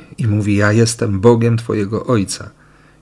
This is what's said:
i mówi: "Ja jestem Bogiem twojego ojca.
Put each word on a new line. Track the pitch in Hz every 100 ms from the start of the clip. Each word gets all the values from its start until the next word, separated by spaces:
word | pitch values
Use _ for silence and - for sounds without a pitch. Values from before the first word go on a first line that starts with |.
| - -
i | 117
mówi: | 104 104 101
"Ja | 104
jestem | 107 113 113 113 98
Bogiem | 113 117 117 117
twojego | - 107 101 107 -
ojca. | 120 92 - - - _ _ _ _